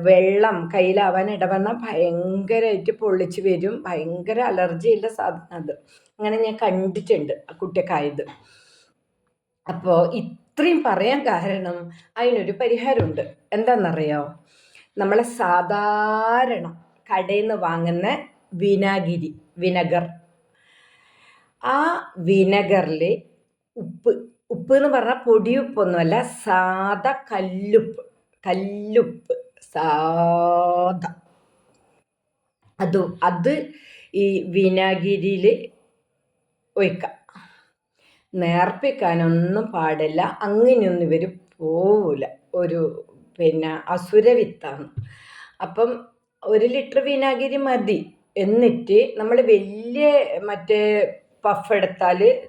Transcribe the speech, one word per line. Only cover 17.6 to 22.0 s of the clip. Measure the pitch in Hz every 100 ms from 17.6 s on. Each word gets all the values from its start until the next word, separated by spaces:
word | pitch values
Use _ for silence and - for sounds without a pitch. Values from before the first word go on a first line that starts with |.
വാങ്ങുന്ന | 175 165 170 170 196 294 - _ _
വിനാഗിരി, | 175 202 196 196 196 170 170 160 - _ 175
വിനെഗർ, | 180 180 165 170 170 - _ _ _ _ _ _ _ _ _ _ _ _ _ _
ആ | 247 277 320 359